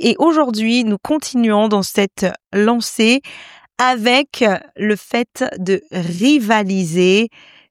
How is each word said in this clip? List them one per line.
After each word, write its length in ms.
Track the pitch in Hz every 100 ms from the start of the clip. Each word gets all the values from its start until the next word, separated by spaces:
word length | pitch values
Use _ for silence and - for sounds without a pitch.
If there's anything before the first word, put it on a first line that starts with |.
Et 140 | 233 -
aujourd'hui, 640 | 320 311 254 214 220 240
nous 140 | 220 196
continuons 680 | - 302 - 254 226 208 220
dans 140 | 202
cette 420 | 185 - 196 - 190 - _
lancée 680 | 196 214 240 - - 220 262 - - - - _ -
avec 680 | 254 247 233 254 285 - 220 185 - -
le 220 | 214 208
fait 480 | - 233 240 - 254 -
de 240 | 185 190 -
rivaliser, 1400 | 185 170 170 247 294 214 220 190 190 170 170 180 196 226 - - - _